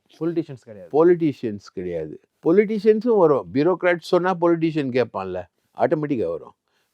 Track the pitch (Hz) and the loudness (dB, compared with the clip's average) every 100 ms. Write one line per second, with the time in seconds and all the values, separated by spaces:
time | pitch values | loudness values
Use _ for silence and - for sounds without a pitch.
0 | _ - 165 165 151 131 117 104 87 143 | _ -8 -6 -4 -8 -14 -20 -20 -2 4
1 | 175 175 160 - 117 104 - 95 90 85 | 4 4 0 -2 -6 -8 -12 -10 -8 -6
2 | 78 - _ _ 160 190 214 220 220 214 | -8 -12 _ _ 2 2 2 0 2 2
3 | 247 214 160 131 87 123 160 175 180 175 | 2 4 4 2 0 0 0 2 0 -2
4 | - 180 180 175 170 170 160 151 135 123 | 0 0 0 0 0 0 -2 -2 -2 -2
5 | 117 101 95 90 92 _ _ - 127 160 | -2 -4 -8 -8 -12 _ _ -4 -2 -2
6 | 147 127 85 82 - _ _ _ _ | -2 -4 -4 -6 -12 _ _ _ _